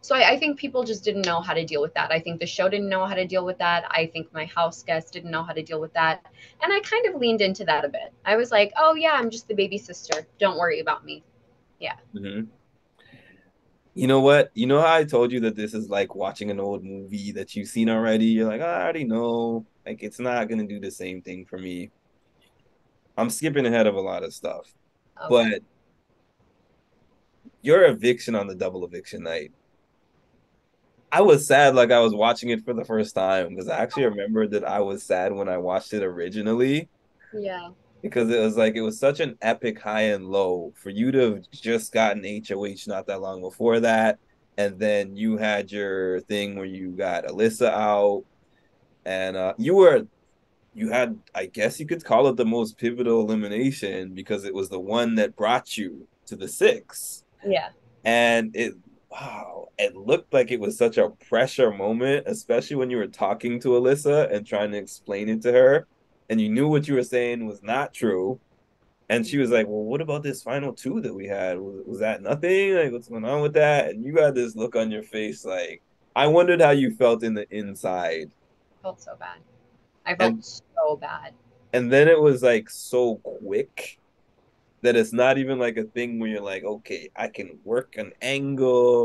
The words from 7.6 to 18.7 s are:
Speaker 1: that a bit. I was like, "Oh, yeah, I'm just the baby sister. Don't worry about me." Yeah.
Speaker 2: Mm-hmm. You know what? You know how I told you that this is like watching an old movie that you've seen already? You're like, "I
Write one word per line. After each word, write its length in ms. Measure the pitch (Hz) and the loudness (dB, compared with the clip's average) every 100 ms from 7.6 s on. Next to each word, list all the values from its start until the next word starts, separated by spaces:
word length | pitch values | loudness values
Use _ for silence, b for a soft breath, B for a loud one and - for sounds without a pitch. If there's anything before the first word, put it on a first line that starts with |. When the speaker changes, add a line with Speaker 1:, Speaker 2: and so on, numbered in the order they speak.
| 175 | 0
Speaker 1:
that 180 | 151 | 0
a 60 | 143 | 0
bit. 240 | 143 - _ | -6 -12 _
I 140 | 190 214 | 0 0
was 120 | 240 | 4
like, 220 | 226 208 - | 4 4 4
"Oh, 180 | 311 311 | 4 4
yeah, 160 | 320 | 2
I'm 160 | 285 233 | 2 0
just 200 | 226 - | -6 -8
the 60 | 202 | -2
baby 220 | 190 196 | -2 -4
sister. 480 | - 175 - 160 156 _ | -10 -18 -6 -6 -6 _
Don't 180 | 196 165 | -2 0
worry 220 | 175 156 | -2 -2
about 240 | 156 147 | -4 -6
me." 180 | 151 151 _ _ _ _ _ _ | -8 -18 _ _ _ _ _ _
Yeah. 140 | 160 - _ 101 | -12 -12 _ -14
Speaker 2:
Mm-hmm. 300 | 98 101 110 _ _ _ _ _ b b b b b _ _ _ _ - | -12 -10 -12 _ _ _ _ _ b b b b b _ _ _ _ -4
You 120 | 127 | 2
know 140 | 135 | 6
what? 300 | 135 143 135 | 8 6 4
You 140 | 107 123 | 0 2
know 120 | 139 | 4
how 140 | 160 | 6
I 100 | 165 | 4
told 300 | 151 127 120 | 4 2 2
you 80 | 123 | 2
that 140 | 113 104 | -2 -4
this 160 | 107 | -8
is 160 | 110 98 | -8 -4
like 260 | 101 95 95 | -2 -4 -4
watching 360 | 98 - 104 | -8 -6 -8
an 80 | 98 | -6
old 240 | 98 98 | -6 -8
movie 500 | 95 98 98 101 101 | -10 -16 -12 -10 -10
that 220 | 98 95 110 | -10 -10 -10
you've 120 | 98 | -8
seen 220 | 117 113 | -2 0
already? 360 | 113 113 110 110 | 0 0 2 4
You're 220 | 110 110 | 2 0
like, 140 | 110 | -2
"I 220 | 165 | -4